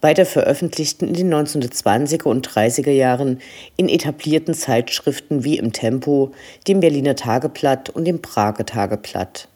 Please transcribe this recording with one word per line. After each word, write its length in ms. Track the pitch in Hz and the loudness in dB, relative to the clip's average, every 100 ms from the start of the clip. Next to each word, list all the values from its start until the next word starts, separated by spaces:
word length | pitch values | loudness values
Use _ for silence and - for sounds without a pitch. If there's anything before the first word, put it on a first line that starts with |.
Beide 220 | 151 156 180 | 4 4 4
veröffentlichten 840 | - - 147 170 - 156 - - | 4 2 0 -2 -4 -6 -4 -4
in 40 | |
den 160 | 170 185 | 0 0
neunzehnhundertzwanziger 960 | 156 147 151 123 - - 107 143 156 - | 0 0 -2 -4 -2 0 2 2 -2 0
und 160 | 123 | 0
dreißiger 500 | 127 - 110 123 143 | -2 0 2 2 2
Jahren 480 | 135 131 123 139 127 - - - - | 4 4 2 0 -4 -8 -20 -20 -2
in 100 | 185 | 2
etablierten 680 | 165 151 143 - 156 160 160 | 2 0 -4 0 0 0 -6
Zeitschriften 880 | - 120 123 - - 135 - 147 | 0 0 0 -4 -4 -4 -4 -2
wie 160 | 127 151 | 0 -2
im 140 | 117 | -2
Tempo, 580 | 110 113 131 131 143 135 - - - - | -2 -2 -2 0 2 0 -4 -20 -14 0
dem 120 | 196 | 4
Berliner 360 | 170 143 139 135 | 4 2 0 -2
Tageblatt 760 | 117 117 147 - 147 131 - | 0 0 0 -2 0 0 -4
und 140 | - 165 | -6 -2
dem 140 | 170 | -2
Prager 460 | - - 104 107 - | -4 -2 -2 -2 -6
Tageblatt. 840 | 117 101 104 - - 92 - - | -4 -2 -4 -6 -8 -8 -10 -18